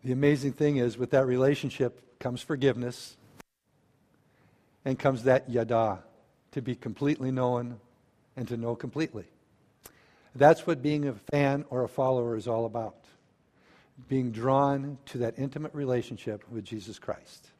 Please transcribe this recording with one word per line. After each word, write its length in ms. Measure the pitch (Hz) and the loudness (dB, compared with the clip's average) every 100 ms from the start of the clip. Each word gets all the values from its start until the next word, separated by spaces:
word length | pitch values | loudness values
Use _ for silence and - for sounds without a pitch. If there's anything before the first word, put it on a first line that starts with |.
The 80 | 131 | -2
amazing 400 | 127 143 147 139 | 4 4 4 0
thing 240 | 127 147 143 | 0 2 2
is, 220 | 120 110 | 0 0
with 120 | 120 | 2
that 160 | 139 131 | 2 4
relationship 920 | 123 131 143 139 - 123 - _ _ | 4 4 2 -4 -2 -4 -4 _ _
comes 220 | 127 123 | -8 -8
forgiveness 760 | - 147 135 120 123 123 - - - - - _ _ _ _ _ _ _ _ _ _ _ _ _ | -6 0 2 2 -4 -8 -16 -20 -20 -20 -20 _ _ _ _ _ _ _ _ _ _ _ _ _
and 140 | 135 131 | -4 2
comes 260 | 143 131 | 2 2
that 260 | 123 131 - | 4 4 4
yada, 540 | 117 113 117 110 104 - _ _ _ _ | -2 2 2 2 -2 -10 _ _ _ _
to 100 | - | -8
be 140 | 123 120 | -6 -8
completely 560 | - 104 143 147 131 | -8 -2 -2 0 -2
known 480 | 131 123 123 120 117 _ _ _ _ _ - | 0 0 0 -4 -12 _ _ _ _ _ -12
and 100 | 123 | -8
to 100 | 120 | -4
know 200 | 117 117 | -4 -4
completely. 500 | 131 143 160 107 90 _ _ _ _ _ - _ _ _ _ | -6 -4 -6 -6 -16 _ _ _ _ _ -20 _ _ _ _
That's 320 | 127 143 165 - | 6 8 8 2
what 140 | 156 | -2
being 260 | 139 151 143 | 0 -2 -2
a 60 | |
fan 500 | 104 - 147 139 139 147 | -6 -4 2 2 0 -4
or 120 | 127 | -4
a 60 | 117 | -4
follower 480 | - 131 131 120 113 | 0 0 2 0 -4
is 100 | 110 | -2
all 200 | 113 117 | -2 -2
about. 380 | 113 110 - _ _ _ _ _ _ _ _ _ - - | -4 -8 -12 _ _ _ _ _ _ _ _ _ -20 -4
Being 220 | 135 123 | -2 -2
drawn 680 | 110 123 135 139 139 139 139 - | -2 2 4 4 0 -4 -12 -12
to 120 | 127 | -4
that 200 | 117 - | -4 -2
intimate 360 | 135 147 151 | -6 -6 -10
relationship 760 | 147 139 123 117 110 - 104 - | -6 -2 -2 -2 -10 -8 -10 -10
with 140 | 117 | -12
Jesus 360 | 98 110 95 101 | -10 -12 -12 -14
Christ. 500 | - - - - - _ | -10 -10 -10 -20 -20 _